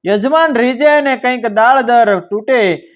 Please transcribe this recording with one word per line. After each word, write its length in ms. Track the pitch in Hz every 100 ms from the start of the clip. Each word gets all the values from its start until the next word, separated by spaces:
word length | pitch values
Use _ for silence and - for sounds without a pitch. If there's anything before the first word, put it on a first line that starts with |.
| 175
યજમાન 480 | 208 240 311 320
રીઝે 460 | 240 247 247 294 294
ને 160 | 277 262
કંઈક 300 | 254 254 226
દાળ 340 | 208 233 269
દર 400 | 240 240 220 190
તૂટે 640 | 175 208 220 254 202 151 -